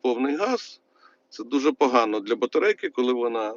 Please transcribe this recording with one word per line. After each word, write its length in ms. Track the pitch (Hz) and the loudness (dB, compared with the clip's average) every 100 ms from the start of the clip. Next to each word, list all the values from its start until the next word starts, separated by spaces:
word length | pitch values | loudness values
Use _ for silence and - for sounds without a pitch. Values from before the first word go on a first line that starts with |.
повний 360 | 127 120 139 151 | -2 0 0 0
газ. 440 | 220 240 - - _ _ - _ _ | -2 -2 -6 -20 _ _ -20 _ _
Це 160 | - | -14
дуже 280 | 117 139 147 | -4 0 2
погано 480 | 135 135 123 110 107 | 2 4 4 2 0
для 160 | 101 113 | -2 -2
батарейки, 540 | 120 156 - 135 - | 0 2 0 0 -4
коли 220 | - 123 | -2 0
вона 420 | 123 120 117 107 | 0 -2 -2 -4